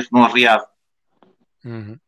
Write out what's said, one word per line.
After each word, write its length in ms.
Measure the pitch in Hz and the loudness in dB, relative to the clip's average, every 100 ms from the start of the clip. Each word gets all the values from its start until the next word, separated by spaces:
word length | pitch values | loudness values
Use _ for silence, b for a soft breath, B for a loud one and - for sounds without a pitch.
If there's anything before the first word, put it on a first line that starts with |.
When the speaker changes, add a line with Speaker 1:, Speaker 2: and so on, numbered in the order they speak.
| 120 | -2
Speaker 1:
não 120 | 123 | 0
arriava. 440 | 113 123 120 107 - _ _ _ _ _ _ _ _ _ | 2 2 2 0 -2 _ _ _ _ _ _ _ _ _
Speaker 2:
Uhum. 340 | 120 113 107 117 | -16 -16 -16 -20